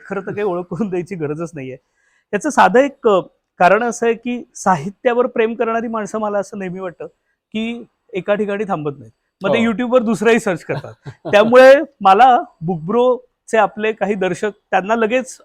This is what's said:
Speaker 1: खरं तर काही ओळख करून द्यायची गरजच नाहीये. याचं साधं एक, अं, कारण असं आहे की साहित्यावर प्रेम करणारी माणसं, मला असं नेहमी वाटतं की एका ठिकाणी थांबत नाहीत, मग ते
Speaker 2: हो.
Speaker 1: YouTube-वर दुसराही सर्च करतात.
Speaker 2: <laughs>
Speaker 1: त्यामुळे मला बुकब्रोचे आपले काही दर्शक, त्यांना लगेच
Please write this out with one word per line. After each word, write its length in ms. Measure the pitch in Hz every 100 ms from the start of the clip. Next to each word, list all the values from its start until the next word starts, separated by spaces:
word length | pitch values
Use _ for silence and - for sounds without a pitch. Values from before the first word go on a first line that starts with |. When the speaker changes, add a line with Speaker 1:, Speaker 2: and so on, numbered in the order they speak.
| -
Speaker 1:
खरं 140 | 196
तर 100 | 190
काही 120 | 196
ओळख 200 | 208 175
करून 260 | 180 165 214
द्यायची 260 | 175 170
गरजच 360 | 190 147 151 165
नाहीये. 220 | 151 131 127 _ _ _ _ -
याचं 180 | 208 302
साधं 300 | 240 190 226
एक, 280 | 277 - 240
अं, 180 | 190 165 _ _ -
कारण 240 | 175 202
असं 240 | 240 220 233
आहे 80 |
की 300 | 233 247 240 -
साहित्यावर 720 | - 202 175 160 - 254 240 247
प्रेम 280 | 247 220
करणारी 340 | 233 226 226 233
माणसं, 300 | 226 202 220
मला 200 | 214 202
असं 200 | 196 202
नेहमी 220 | 190 180
वाटतं 260 | 185 170 160 _ _ _ _
की 320 | 220 226 233 220 _ _
एका 220 | 196 175
ठिकाणी 300 | 202 202 202 208
थांबत 220 | 180 147 139
नाहीत, 140 | 113 _ _ -
मग 120 | 190
ते 40 | 233
Speaker 2:
हो. 140 | 233
Speaker 1:
YouTube-वर 300 | 214 247 254
दुसराही 380 | 220 202 220 233
सर्च 240 | - 175
करतात. 280 | - 143 117 110 -
Speaker 2:
<laughs> 200 | - -
Speaker 1:
त्यामुळे 480 | 202 220 247 262 277 320 -
मला 420 | 196 196 262 254 277 -
बुकब्रोचे 960 | 165 180 160 226 247 247 - _ - 226
आपले 340 | 196 - 214
काही 220 | 220 196
दर्शक, 360 | 208 185 180 214 202 -
त्यांना 260 | 190 185 233
लगेच 420 | 220 254 240 -